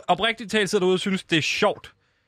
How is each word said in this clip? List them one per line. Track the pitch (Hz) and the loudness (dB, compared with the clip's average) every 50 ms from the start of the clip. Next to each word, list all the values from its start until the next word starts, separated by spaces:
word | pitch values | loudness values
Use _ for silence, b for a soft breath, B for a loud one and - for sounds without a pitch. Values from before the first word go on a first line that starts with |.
| - | 0
oprigtigt | - 180 - 196 226 220 - 240 185 | 0 0 2 2 -2 -2 -4 -8 -4
talt | - 214 208 175 | -2 0 0 0
sidder | - 208 175 | 0 0 2
derude | 185 185 | 2 2
og | 180 | 0
synes, | - 202 190 185 - | 0 -2 -4 -4 -2
det | - 170 | 0 0
er | 156 | 0
sjovt, | 143 - - - 208 202 - - - - - _ _ _ _ _ _ | 0 0 0 2 0 0 0 -2 -12 -20 -20 _ _ _ _ _ _